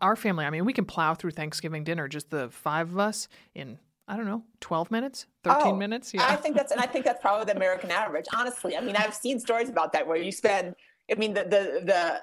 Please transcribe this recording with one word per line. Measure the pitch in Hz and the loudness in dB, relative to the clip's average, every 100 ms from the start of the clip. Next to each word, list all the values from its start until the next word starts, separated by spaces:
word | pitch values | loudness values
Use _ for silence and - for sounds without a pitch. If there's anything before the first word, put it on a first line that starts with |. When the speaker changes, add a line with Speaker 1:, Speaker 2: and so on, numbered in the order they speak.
Speaker 1:
our | 185 220 | 2 2
family. | 220 165 147 | 0 0 0
I | |
mean, | 156 208 | 0 0
we | |
can | 262 185 | 0 0
plow | - 156 | 2 0
through | 160 175 | 0 -2
Thanksgiving | 156 156 - 165 156 | -4 -6 -6 -6 -6
dinner, | 156 165 139 | -4 -4 -4
just | 151 - | -8 -6
the | 151 120 | -4 -4
five | - 156 156 170 | -6 -2 -2 -2
of | 180 | 0
us, | 208 214 - - _ | 0 -2 -10 -14 _
in, | - 135 131 _ _ - | -16 -14 -16 _ _ -8
I | 208 | -6
don't | 214 | -4
know, | 226 - - | -6 -8 -14
twelve | - 160 170 | -4 -2 0
minutes, | 226 269 - - _ | -2 -2 -8 -16 _
thirteen | 175 277 294 | 2 4 4
Speaker 2:
Oh, | 196 | 2
Speaker 1:
minutes. | 202 233 - | -2 -6 -4
Speaker 2:
I | 214 | 2
Speaker 1:
Yeah. | 254 302 | 2 2
Speaker 2:
think | 311 285 | 2 0
that's, | 277 | 0
and | 240 | 0
I | 247 | 0
think | 262 262 | 0 0
that's | 240 | 2
probably | 196 208 214 | 2 2 2
the | 190 | 2
American | 185 185 185 | 2 0 0
average. | 180 214 151 - 226 | 0 0 -4 -2 -2
Honestly, | 247 240 180 190 | -2 -4 -4 -4
I | |
mean, | 233 208 | 0 2
I've | 214 - | 0 -2
seen | 247 254 | -2 -2
stories | 233 233 247 | 0 0 2
about | 190 160 | 0 2
that | 156 143 | 0 2
where | 165 | 0
you | 180 | -2
spend, | - 220 196 180 - _ _ - | 2 4 4 0 -8 _ _ -4
I | 214 | 0
mean, | 214 | 0
the, | 202 | 0
the, | - 202 196 233 180 | 4 4 4 0 2
the, | 180 170 - | 4 2 0